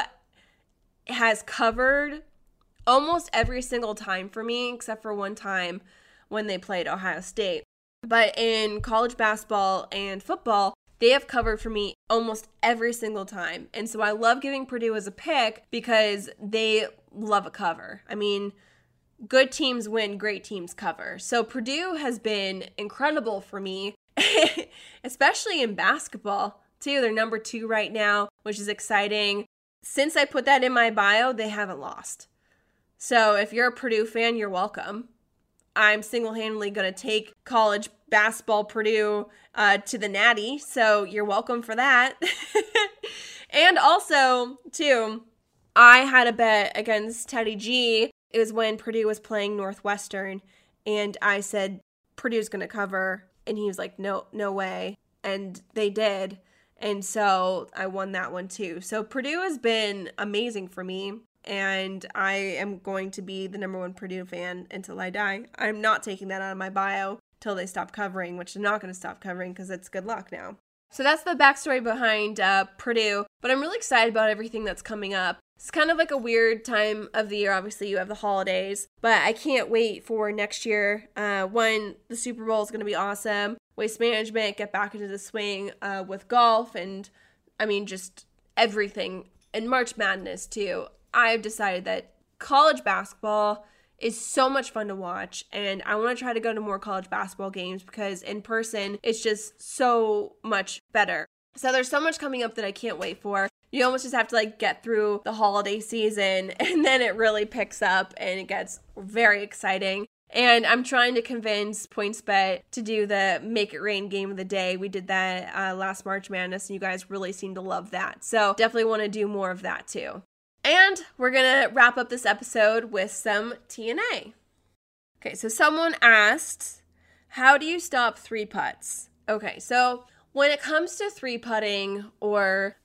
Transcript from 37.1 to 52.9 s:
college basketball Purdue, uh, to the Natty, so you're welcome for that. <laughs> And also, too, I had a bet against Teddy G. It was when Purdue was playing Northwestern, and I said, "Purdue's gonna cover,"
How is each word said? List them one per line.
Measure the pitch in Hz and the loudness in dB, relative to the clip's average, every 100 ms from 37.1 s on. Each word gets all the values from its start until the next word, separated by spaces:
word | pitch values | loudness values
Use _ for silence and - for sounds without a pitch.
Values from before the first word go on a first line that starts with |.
| 214 214 _ | -2 -2 _
college | - 247 220 208 214 - _ | 0 4 4 2 -4 -14 _
basketball | 220 214 220 - 214 | 4 4 2 0 0
Purdue, | 214 226 214 220 208 208 208 - _ | 0 -2 2 2 2 0 -4 -14 _
uh, | - 214 202 | 2 4 4
to | 202 233 | 0 -6
the | 202 | -4
Natty, | 196 220 226 214 285 | 4 4 4 0 -6
so | - 262 220 208 | -6 2 4 4
you're | 196 208 208 | 2 -2 0
welcome | 202 233 240 | 0 0 -4
for | 226 220 | -4 0
that. | 262 254 254 - | 4 6 4 0
<laughs> | - - - 427 427 453 403 - - - - - - | -4 -4 -2 0 2 0 0 -4 -14 -14 -16 -18 -2
And | 277 339 349 | 6 6 8
also, | 277 349 - 294 262 247 247 269 320 | 6 6 4 4 6 4 0 -8 -14
too, | - 294 254 220 220 - _ _ _ _ - | -2 4 4 2 -4 -12 _ _ _ _ 12
I | 240 247 | 12 12
had | 269 262 240 | 10 6 6
a | |
bet | 233 233 214 196 - | 4 4 6 4 -2
against | 214 214 214 226 - | 0 0 -2 -8 -6
Teddy | 254 220 214 | -4 -4 -4
G. | 220 254 240 220 226 - _ | -2 0 2 2 2 -2 _
It | 226 | 0
was | 220 | 0
when | 220 226 220 | 0 0 -2
Purdue | - 220 214 | -4 -2 0
was | 214 | -2
playing | - 214 202 208 | -4 -4 -2 -4
Northwestern, | 190 196 202 202 - 196 196 190 - _ _ _ - | -6 -4 -4 -4 -4 -8 -8 -10 -14 _ _ _ -4
and | 208 208 196 | -2 -2 -2
I | 208 202 | 0 0
said, | 202 208 196 190 - _ _ - | -2 -4 -4 -6 -16 _ _ -8
"Purdue's | 254 226 214 | -4 -2 -4
gonna | 196 180 | -8 -8
cover," | 220 196 | -6 -4